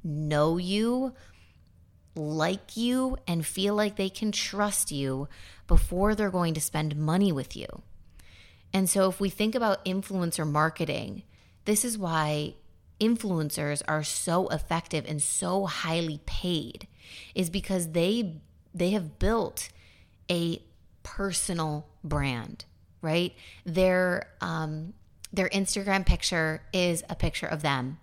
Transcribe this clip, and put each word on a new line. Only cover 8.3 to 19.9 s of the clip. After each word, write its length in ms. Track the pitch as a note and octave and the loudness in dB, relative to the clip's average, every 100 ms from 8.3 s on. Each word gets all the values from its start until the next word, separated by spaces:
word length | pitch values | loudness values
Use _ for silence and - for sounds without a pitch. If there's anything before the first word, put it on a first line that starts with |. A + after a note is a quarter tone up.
| - - - - | -20 -20 -20 -4
And 160 | F#3+ F#3 | 0 2
so 200 | G3+ F#3+ | 4 2
if 100 | F#3 | 2
we 100 | G3 | -2
think 260 | - G#3+ B3 | 0 0 2
about 300 | A3+ F#3+ F#3 | 2 0 0
influencer 640 | F#3+ - F#3+ E3+ D#3+ D#3 | -4 -2 -2 -2 -2 0
marketing, 760 | D3 D#3 D#3 E3 C#3 - G2+ - - - - - | 2 2 0 -4 -2 -6 -10 -14 -20 -20 -8 0
this 200 | G#3 A#3+ | 0 0
is 120 | A3 | -4
why 580 | F3+ D#3+ D3+ D3+ D3 - - - - - | 0 0 2 0 -4 -10 -20 -20 -20 0
influencers 840 | G#3+ A#3 G#3 E3+ D3+ - D3 D3 - | 2 2 0 0 -2 -2 -2 -2 -2
are 160 | D#3 | -2
so 440 | D3+ - - E3+ F#3 | -2 -4 0 2 2
effective 560 | D3+ - E3+ - D#3 - | -2 -2 -4 -2 -6 -4
and 140 | D3+ | -4
so 440 | - - F3 F#3+ F#3+ | -2 -2 0 0 -2
highly 540 | - E3+ E3 E3 D3 - | -4 -2 0 -2 -4 -4
paid, 600 | - F3+ E3+ - - - - - - - | -2 0 -2 -4 -12 -18 -20 -20 -20 -6
is 160 | - E3+ | -2 -2
because 420 | F#3+ - F#3+ E3 | -2 -2 -2 0
they, 500 | E3 F3 A3+ G3+ D#3 - - - | 2 2 2 -2 -6 -18 -20 -16
they 180 | E3+ F3 | -2 0
have 280 | G#3 D#3+ - | 2 -2 2
built 500 | - A3+ F3+ - - - - | 4 4 2 -4 -10 -14 -20